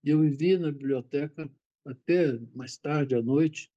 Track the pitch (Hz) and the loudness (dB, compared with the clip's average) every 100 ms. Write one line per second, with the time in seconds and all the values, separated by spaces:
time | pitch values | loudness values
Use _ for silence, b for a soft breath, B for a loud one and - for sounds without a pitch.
0 | 139 151 156 139 170 185 165 139 135 135 | 2 4 4 2 2 2 0 -4 -2 -4
1 | 123 143 147 147 156 _ _ _ 143 123 | -2 -4 -4 -8 -14 _ _ _ -18 -14
2 | - 175 160 120 117 127 127 - 147 151 | 0 2 2 0 -10 -14 -14 -10 -4 -2
3 | 135 127 117 139 160 156 - | 0 0 2 2 2 -2 -18